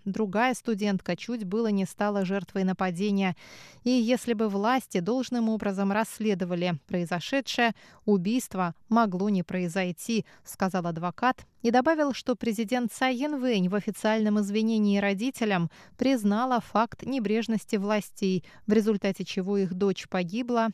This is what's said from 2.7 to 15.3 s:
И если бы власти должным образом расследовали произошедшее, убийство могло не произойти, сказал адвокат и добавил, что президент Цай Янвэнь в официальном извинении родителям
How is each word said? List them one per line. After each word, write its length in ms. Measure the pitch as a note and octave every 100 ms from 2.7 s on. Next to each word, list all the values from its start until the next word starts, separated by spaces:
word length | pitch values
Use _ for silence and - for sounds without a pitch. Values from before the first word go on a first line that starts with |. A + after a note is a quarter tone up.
| F#3+ F#3 E3+ G#3 G3 F#3+ E3+ - - - -
И 60 | A#3+
если 420 | B3+ A3+ B3 -
бы 160 | A3 A3
власти 500 | G3 G#3 C4 - F#3+
должным 500 | F3 B3 A#3+ A#3+ A3+
образом 440 | A3 G#3 F#3+ G3
расследовали 880 | G3+ A3+ - G#3+ F#3+ F3+ F3 F3+ E3+ -
произошедшее, 840 | F3+ E3+ F3 - C4+ - - A#3+ - - -
убийство 680 | - G3+ F3 B3 - F#3+ F3+ - -
могло 400 | A3 A3 F3+ G3+
не 160 | G3
произойти, 840 | E3+ F#3 F3+ F3+ F3+ F3+ - A3+ - -
сказал 460 | - - F#3+ F#3 E3+
адвокат 580 | E3 F3 - B3 - - _
и 80 | A#3
добавил, 420 | A#3+ C4 D#4+ D4
что 220 | B3 -
президент 580 | A#3+ A#3 G#3+ G#3+ B3 A#3+
Цай 240 | - C4 B3
Янвэнь 520 | D4 D4 B3+ A3 F3+
в 60 | G3+
официальном 640 | G3+ G3 G#3+ A3 G#3+ G#3
извинении 580 | G3+ G#3 A3 A3+ G#3 G3+
родителям 720 | G3+ G3 B3